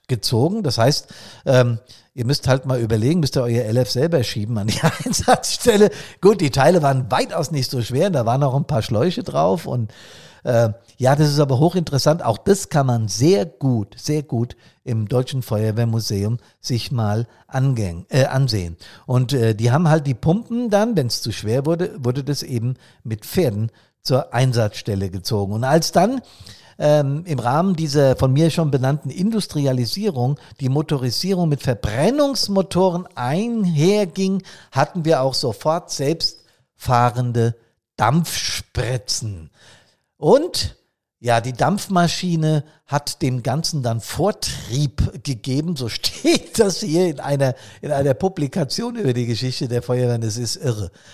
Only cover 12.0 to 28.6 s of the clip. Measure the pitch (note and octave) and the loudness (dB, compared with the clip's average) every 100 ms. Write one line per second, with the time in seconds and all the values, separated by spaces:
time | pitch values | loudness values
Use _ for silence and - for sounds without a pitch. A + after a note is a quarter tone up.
12 | D3 E3+ D3+ G#2 - G3 - D#3 C3+ A#2 | 2 2 0 0 0 0 0 0 2 0
13 | A2 A2+ D3+ G3+ E3+ - C3+ A#2+ G2+ - | -2 2 2 2 0 -2 0 0 -4 -8
14 | - D3+ D3 A#2 A#2+ - _ _ B2+ A2+ | -4 -4 -2 -4 -4 -8 _ _ -6 -4
15 | G#2 A#2+ B2+ C3 - A2+ A2 G#2+ A#2 A2+ | 0 -2 -2 -4 -2 -2 0 0 0 0
16 | - G2+ G#2 A#2 _ _ - A#2 - A#2+ | -2 -2 -2 -4 _ _ -4 -4 -2 -2
17 | G#2 G#2+ A#2+ _ _ C3+ C3+ A#2 F#2+ E2+ | 0 -2 -4 _ _ -2 0 0 -2 -6
18 | - - C3+ C3+ C3+ G#2+ E2+ E2 - - | -4 0 0 0 0 0 -4 -10 -18 -14
19 | - B2 B2 C3 A2+ G#2+ A#2 C#3 E3 D#3+ | -2 -2 0 2 2 2 2 4 4 2
20 | C#3+ A#2 D#3 G3+ - A#3 A#3+ G3+ A3+ F#3+ | 0 0 0 0 0 -4 0 2 2 0
21 | A#2+ - A#2 - G#2 B2+ C#3+ E3+ F3+ - | -2 -2 -6 -6 -2 0 0 -2 -4 -4
22 | B2 C3 C#3 C#3+ - B2 A#2+ B2+ - _ | -4 -2 -4 -6 -4 -4 -4 -6 -12 _
23 | - A2 - F3+ C#3+ G2+ A2+ - _ _ | -10 -10 -4 0 0 0 -4 -8 _ _
24 | - B2+ - A#2+ C3 A#2+ G#2+ - - G2 | 0 0 0 0 2 2 0 -2 -4 -2
25 | F#2+ F#2 - G#2+ G2 G#2+ C3 E3 - - | -4 -6 -4 -2 -2 -2 2 2 2 2
26 | G3+ C4 - - - - - - D3+ D3+ | 2 0 -8 -18 -20 -20 -18 -2 2 4
27 | C#3 C#3+ F3 B2+ A#2+ D3 F#3+ D#3+ D#3 D3 | 2 -2 -4 -4 0 2 2 0 0 4
28 | C3+ B2 C3 C3+ E3 E3+ | 4 4 4 4 4 2